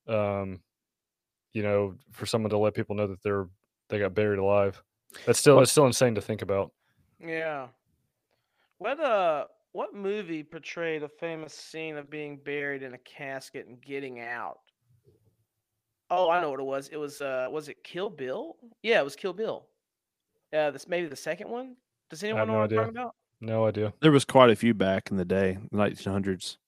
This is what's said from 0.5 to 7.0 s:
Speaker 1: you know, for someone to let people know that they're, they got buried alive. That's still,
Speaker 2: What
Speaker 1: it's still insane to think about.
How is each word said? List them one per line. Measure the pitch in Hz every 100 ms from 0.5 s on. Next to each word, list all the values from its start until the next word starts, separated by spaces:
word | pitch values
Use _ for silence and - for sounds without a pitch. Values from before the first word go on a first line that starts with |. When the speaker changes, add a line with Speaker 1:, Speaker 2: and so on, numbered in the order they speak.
| 90 _ _ _ _ _ _ _ _ _
Speaker 1:
you | 110
know, | 104 101 101 90 -
for | -
someone | 110 117 107
to | 104
let | 107
people | 104 107 104
know | 104
that | 92
they're, | 104 101 92 - _ _ -
they | 107
got | 98
buried | 95 107 98
alive. | 98 101 98 - _ _ _ - -
That's | 117
still, | 147 139
Speaker 2:
What |
Speaker 1:
it's | 127
still | - 135
insane | 113 127
to | 104
think | - 107
about. | 95 98 95 _ _ _